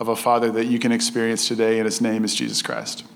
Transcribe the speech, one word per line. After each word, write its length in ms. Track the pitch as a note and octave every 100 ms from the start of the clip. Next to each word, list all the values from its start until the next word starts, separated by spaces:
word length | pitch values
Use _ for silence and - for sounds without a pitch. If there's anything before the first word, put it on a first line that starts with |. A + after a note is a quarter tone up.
of 80 | A2+
a 80 | A2
father 340 | B2 A#2 A#2
that 140 | A2
you 160 | A#2 A#2+
can 100 | A#2+
experience 560 | A#2 A#2 A#2+ A2+ A2 -
today, 320 | A2+ A2+ A2+
and 60 |
his 160 | A2 G#2
name 240 | A#2 A2
is 100 | G#2+
Jesus 260 | - A#1 A1
Christ. 440 | - A#1 - - -